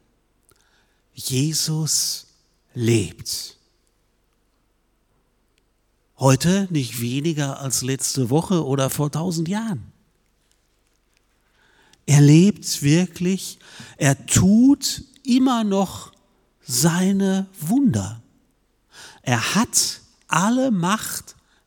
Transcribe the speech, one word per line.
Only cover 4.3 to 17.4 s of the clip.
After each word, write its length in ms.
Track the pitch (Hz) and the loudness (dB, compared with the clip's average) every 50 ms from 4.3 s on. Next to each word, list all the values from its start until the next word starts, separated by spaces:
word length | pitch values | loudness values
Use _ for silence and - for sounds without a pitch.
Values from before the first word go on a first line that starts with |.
| _ _ _ _ _ _ _ _ _ _ _ _ _ _ _ _ _ _ _ _ _ _ _ _ _ _ _ _ _ _ _ _ _ _ _ _ _ - | _ _ _ _ _ _ _ _ _ _ _ _ _ _ _ _ _ _ _ _ _ _ _ _ _ _ _ _ _ _ _ _ _ _ _ _ _ 2
Heute 480 | 131 135 135 131 - 170 185 202 196 185 | 4 4 4 4 2 0 0 0 0 -2
nicht 320 | 170 147 123 113 113 123 | -2 -4 -4 -4 -6 -6
weniger 580 | 120 120 127 143 147 170 156 151 143 139 131 - | -6 -4 -4 -4 -4 -4 -4 -2 -4 -6 -6 -8
als 220 | 139 131 - - | -8 -6 -6 -4
letzte 480 | 131 127 135 131 - - - 135 127 107 | -4 -4 -4 -4 -4 -4 -2 -2 0 2
Woche 340 | 135 160 - - 185 165 151 | 0 0 0 0 -2 -2 0
oder 280 | 131 139 135 135 135 | -2 -2 -2 -2 -2
vor 200 | - - 147 147 | -2 -2 -4 -4
tausend 360 | - 147 170 185 165 165 160 | -4 -4 -6 -4 -4 -4 -4
Jahren. 440 | 170 202 214 226 226 175 113 98 - _ _ _ _ _ _ _ _ _ _ _ _ _ _ _ _ _ _ _ _ _ _ _ _ _ _ _ _ _ _ _ _ _ _ _ _ _ _ _ _ _ _ _ | -4 -4 -6 -6 -6 -8 -8 -10 -16 _ _ _ _ _ _ _ _ _ _ _ _ _ _ _ _ _ _ _ _ _ _ _ _ _ _ _ _ _ _ _ _ _ _ _ _ _ _ _ _ _ _ _
Er 160 | - 143 147 | 2 4 6
lebt 600 | 147 143 151 165 185 208 - - - - - - 139 | 8 8 8 8 6 4 2 -2 -6 -8 -6 -2 0
wirklich, 760 | 143 156 175 185 175 - - 175 180 190 180 - - - - - - - - - - - | 2 2 2 0 -2 -6 -6 -4 -4 -4 -4 -8 -14 -16 -18 -20 -20 -20 -20 -20 -20 -6
er 300 | - 160 139 139 - - | 0 0 2 2 0 -2
tut 760 | - - - 180 190 208 226 254 269 285 - - - - - - - _ _ - | 0 2 4 4 6 6 6 6 6 4 2 0 -6 -8 -10 -14 -18 _ _ -4
immer 400 | 277 240 262 262 269 240 226 220 | 0 0 2 2 2 0 0 0
noch 500 | 202 196 196 190 - - - - - _ _ _ _ _ _ _ _ _ _ | 0 0 -2 -2 -4 -6 -14 -18 -20 _ _ _ _ _ _ _ _ _ _
seine 840 | _ - 120 123 143 170 160 180 185 190 202 196 196 190 190 190 | _ -6 -2 0 2 2 2 2 0 0 0 0 0 0 0 -2